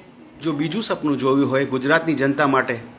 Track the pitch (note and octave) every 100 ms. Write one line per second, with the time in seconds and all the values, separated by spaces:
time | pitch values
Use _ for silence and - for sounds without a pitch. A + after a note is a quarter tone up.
0 | - - - - D3+ D3 D#3+ F#3 A3 D#3+
1 | D3+ C#3 C3 C#3 C3+ C3+ C#3 C3 C3 D#3+
2 | D#3+ C#3 C3+ C#3 D3 C3+ A#2+ A#2 A2+